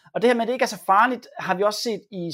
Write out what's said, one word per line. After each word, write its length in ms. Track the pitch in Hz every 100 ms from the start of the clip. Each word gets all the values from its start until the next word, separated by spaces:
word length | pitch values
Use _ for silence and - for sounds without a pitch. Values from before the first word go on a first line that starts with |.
| _
Og 80 | -
det 60 | 233
her 40 |
med, 80 | 240
at 60 | 214
det 40 |
ikke 100 | 254
er 40 | 254
så 180 | 202 -
farligt, 420 | 190 254 240 - -
har 160 | 175
vi 80 | 180
også 200 | 208 208
set 200 | 240 202 -
i 220 | 190 170